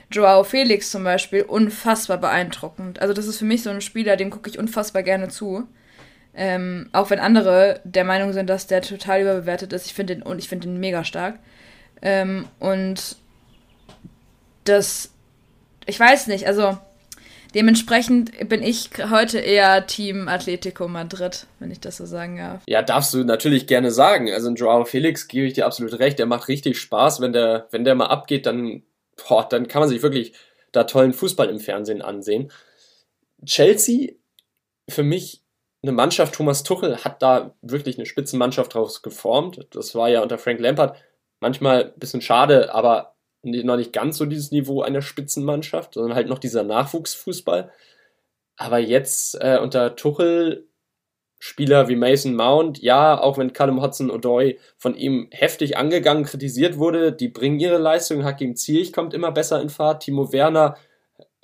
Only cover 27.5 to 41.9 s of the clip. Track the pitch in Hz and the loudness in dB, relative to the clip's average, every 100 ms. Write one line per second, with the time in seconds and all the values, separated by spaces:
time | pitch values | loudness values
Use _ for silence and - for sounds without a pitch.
27.5 | 113 - 113 127 127 - 143 - 139 135 | 0 -2 0 2 4 2 0 0 -2 -2
28.5 | 120 117 - _ _ _ - - 113 117 | -2 -6 -10 _ _ _ -14 2 2 4
29.5 | 120 120 147 151 117 147 135 110 _ _ | -2 0 2 2 2 0 -2 -6 _ _
30.5 | _ _ 123 - 135 131 127 190 - 107 | _ _ 0 2 4 4 2 -4 0 0
31.5 | 107 - 98 107 104 - 101 101 110 139 | -2 -6 -6 -6 -6 -8 -8 -4 -4 -4
32.5 | - _ _ _ _ _ _ _ _ 147 | -14 _ _ _ _ _ _ _ _ -4
33.5 | - 165 214 - 240 - _ _ _ _ | 4 6 6 2 0 -2 _ _ _ _
34.5 | _ _ _ - - 147 175 - - _ | _ _ _ -10 -2 0 -2 -6 -18 _
35.5 | _ _ _ 135 123 151 180 151 - 147 | _ _ _ -4 0 2 2 0 0 -2
36.5 | 139 - 180 175 117 - - 131 123 - | -2 -2 -2 -2 -4 -6 0 2 2 0
37.5 | _ 117 143 143 120 113 - 143 131 127 | _ -8 -6 -6 -8 -6 -6 -4 -2 -2
38.5 | 131 - 113 107 - 110 - 113 131 175 | -2 -4 -4 -6 -6 -16 -8 -2 0 -2
39.5 | - - - - 113 117 117 104 117 123 | -12 -18 -14 -8 -2 2 2 0 -4 -4
40.5 | 117 120 151 143 - _ _ _ - 120 | -2 0 2 0 -2 _ _ _ -6 -4
41.5 | - 139 127 - | 0 2 2 0